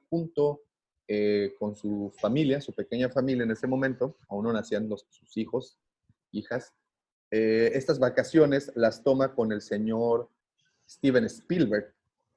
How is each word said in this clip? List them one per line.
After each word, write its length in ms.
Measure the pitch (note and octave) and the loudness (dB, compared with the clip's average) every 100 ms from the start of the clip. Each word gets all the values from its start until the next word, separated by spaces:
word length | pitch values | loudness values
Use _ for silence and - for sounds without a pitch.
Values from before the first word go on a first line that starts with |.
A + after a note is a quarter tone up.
| _ | _
junto, 520 | E3+ E3 D#3 D3 C#3+ _ _ _ _ - | -6 -4 -2 -2 -2 _ _ _ _ -6
eh, 480 | G#2 G#2 G#2 G2 - | -2 0 0 -2 -4
con 160 | G#2 G#2 | -8 -6
su 380 | G#2 G#2 G2+ - | -6 -6 -6 -4
familia, 400 | G#2 C3 D3+ C#3 | -2 0 0 -2
su 120 | - | -4
pequeña 360 | - G2+ A#2+ B2+ | -10 -6 -4 -2
familia 340 | C3+ C3 B2+ | -2 0 0
en 80 | A#2 | -2
ese 160 | A2 B2+ | -2 -2
momento, 500 | C3 C3+ B2+ C3 - - | -2 -2 -2 -6 -6 -10
aún 160 | G2+ A2+ | -6 -2
no 80 | |
nacían 340 | A2+ G#2+ G#2 A2 | -2 -2 -4 -4
los, 180 | G#2 - | -8 -10
sus 260 | _ _ - | _ _ -6
hijos, 420 | A2+ B2+ C3 _ _ _ _ _ _ | -4 -4 -6 _ _ _ _ _ _
hijas. 380 | G2+ - B2 - _ _ _ _ _ _ | -10 -8 -8 -10 _ _ _ _ _ _
Eh, 400 | A2 A2 A2 A#2 | 0 2 4 4
estas 260 | C3 C3+ C#3 | 2 0 2
vacaciones 720 | B2+ B2 A#2+ D#3+ D3 C#3 C3+ A#2 | 2 2 2 4 6 4 -2 0
las 280 | A2+ - | 2 2
toma 320 | - C3 C3+ C3+ | 2 2 2 0
con 160 | A2 | -2
el 100 | G#2+ | -2
señor 680 | - G#2 A2 A2+ A#2 A#2 A#2+ _ _ _ _ _ _ | -4 -4 -2 0 0 0 -2 _ _ _ _ _ _
Steven 360 | - C#3 B2+ A2 | -2 2 4 2
Spielberg. 680 | - - F3+ B2 G#2 - _ _ _ _ | -2 -4 0 2 0 -4 _ _ _ _